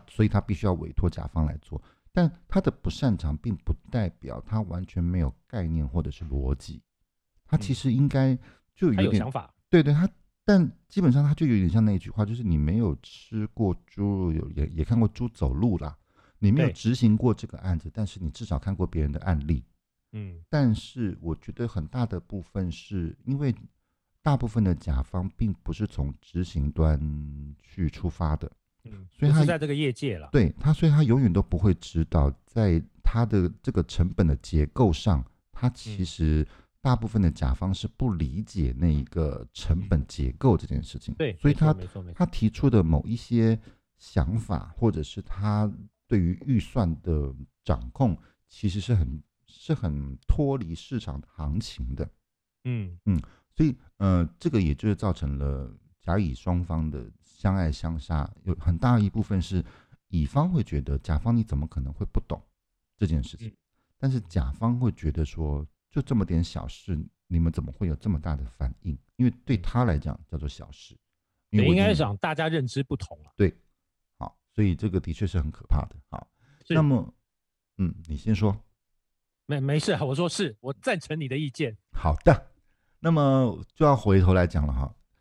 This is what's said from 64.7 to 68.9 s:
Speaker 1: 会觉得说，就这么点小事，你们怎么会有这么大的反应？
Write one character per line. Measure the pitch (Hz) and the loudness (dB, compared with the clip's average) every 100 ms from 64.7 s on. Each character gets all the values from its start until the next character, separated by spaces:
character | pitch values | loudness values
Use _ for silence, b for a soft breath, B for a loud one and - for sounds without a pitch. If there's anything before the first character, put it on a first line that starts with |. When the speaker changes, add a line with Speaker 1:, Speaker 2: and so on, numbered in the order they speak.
| 123 | 0
Speaker 1:
会 | 120 | -2
觉 | - 78 | -2 -4
得 | 80 | -2
说， | 78 - 76 73 76 _ _ | -4 -4 -4 -4 -8 _ _
就 | 143 | -6
这 | - 117 | -2 0
么 | 92 | 0
点 | 82 | 0
小 | 85 - - | -2 -6 -10
事， | - - 80 82 _ - | -12 -8 -8 -8 _ -4
你 | 85 | 0
们 | 82 | 0
怎 | - | -2
么 | 69 | -6
会 | - 90 | -4 -4
有 | 73 | -4
这 | 110 | -4
么 | 78 | -4
大 | 85 71 | -4 -6
的 | 62 | -8
反 | - 64 - | -6 -8 -6
应？ | 101 | -8